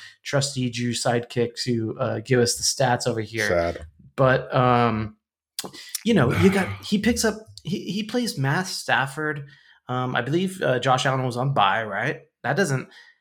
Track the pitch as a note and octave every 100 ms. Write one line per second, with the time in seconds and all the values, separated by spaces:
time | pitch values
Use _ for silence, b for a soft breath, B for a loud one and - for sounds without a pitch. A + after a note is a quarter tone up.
0 | B B - C#3+ C3+ B2+ B2 A#2 A#2+ A#2
1 | C3 A#2 - A#2+ A#2 - C3 A2+ A2 -
2 | A#2 A2 A2 B2+ A#2+ - - - B2+ A#2+
3 | B2 A2+ G#2+ A2+ G#2 F2 E2+ - - -
4 | - - C3 C3 - C3+ B2+ A#2+ A#2 A2
5 | G#2+ - _ _ _ - - B B B
6 | G#3+ G#3 B2 - F#3+ G3 F#3 - - G#3
7 | A3+ A#3 A3 G#3+ - - - G3 - G3
8 | G#3+ B3 A#3 A#3+ C3+ E3 F#3 - - A#2+
9 | C#3 D3+ D3+ D3 C#3 B B B - B2+
10 | B2+ B2+ A#2+ E3+ F#3 - C#3+ B2+ C3 B2+
11 | C#3 C3 B2+ A#2+ C#3 C3+ G2 G#2+ A2 G2+
12 | C3 - - _ A#2 D3 E3+ C3 - B
13 | B B